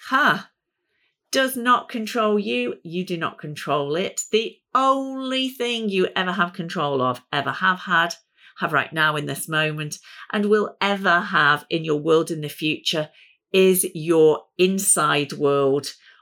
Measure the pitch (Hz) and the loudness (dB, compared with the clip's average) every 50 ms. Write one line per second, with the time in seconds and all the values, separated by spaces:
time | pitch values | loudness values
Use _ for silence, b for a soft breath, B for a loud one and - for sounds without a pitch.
0 | - - 262 262 294 254 151 196 - _ _ _ _ _ _ _ _ _ _ _ | -10 -4 0 2 2 2 2 0 -4 _ _ _ _ _ _ _ _ _ _ _
1 | _ _ _ _ _ - - 269 262 262 262 254 233 247 247 - - - - 233 | _ _ _ _ _ -4 -2 0 0 0 -2 -2 0 2 2 2 0 -4 -8 -8
2 | 220 214 - 240 220 214 208 208 202 214 240 247 247 240 233 - - 165 165 180 | -8 -6 -2 -2 0 2 2 0 0 -2 -4 -4 -4 -4 -6 -10 -12 -10 -8 -8
3 | 180 185 180 165 160 - - - - 151 147 - - 160 139 151 143 143 151 170 | -6 -6 -6 -6 -6 -8 -8 -10 -12 -12 -12 -10 -4 -2 -2 -2 -2 -2 -2 -4
4 | 196 - - - - - - 220 226 196 - _ _ _ - 254 269 269 269 269 | -4 -4 -6 -8 -8 0 0 0 0 0 -10 _ _ _ 0 2 2 2 2 2
5 | 269 269 262 262 262 262 262 262 262 262 262 - 240 240 240 226 226 208 190 190 | 0 -6 -8 -8 -6 -4 -4 -2 -4 -4 -4 -4 -4 -4 -4 -2 -4 -2 0 0
6 | 185 - - - 185 185 175 202 175 175 180 - 170 170 - 185 151 143 139 135 | 0 0 0 -4 -4 -2 0 -2 -2 -2 -2 -8 -10 -8 -4 -4 -2 -2 0 0
7 | 127 127 123 - _ - - 147 135 123 131 - 190 190 185 180 - 196 180 165 | 0 0 -2 -4 _ -6 -6 -4 -4 -4 -4 -2 0 -2 -2 -2 -2 0 0 2
8 | 170 170 - - _ _ b b b b b - 180 156 156 139 - - 156 160 | 2 0 -2 -10 _ _ b b b b b -6 -6 0 0 0 -2 0 -2 0
9 | 156 156 151 151 147 143 139 - - - 160 156 156 156 151 151 151 151 151 - | 0 0 0 -2 -4 -6 -6 -8 -6 -4 -2 -2 0 -2 -2 -4 -8 -8 -10 -14
10 | B B B B B B - 208 208 208 214 214 202 - - - 196 202 202 196 | B B B B B B -4 -2 2 2 2 2 2 -2 -4 -4 -2 -2 -2 0
11 | 196 190 170 175 214 196 185 156 151 143 147 147 - - 170 165 160 160 151 147 | 2 2 2 2 2 0 0 2 4 4 4 2 0 -4 -6 -4 -2 -2 -2 -2
12 | 147 165 160 160 165 160 170 156 151 147 - - 160 156 151 - - - - 156 | 2 4 4 4 4 0 -4 -6 -6 -8 -8 -4 -4 -4 -4 -2 -4 -4 -2 -2
13 | 151 - b b b b b b b _ - 190 190 190 190 185 - - - 165 | -4 -6 b b b b b b b _ 4 6 6 6 6 4 2 -2 -2 -6
14 | 151 165 170 160 156 156 151 - - _ _ - 180 185 190 196 190 - - 180 | -2 2 4 6 8 6 6 4 -2 _ _ 2 2 2 2 0 0 0 0 2
15 | 151 151 151 147 143 143 - 143 147 143 143 139 139 135 135 143 139 - - b | 2 2 2 0 -2 -2 -4 -2 0 2 2 4 2 2 2 0 -2 -6 -14 b
16 | b b b b | b b b b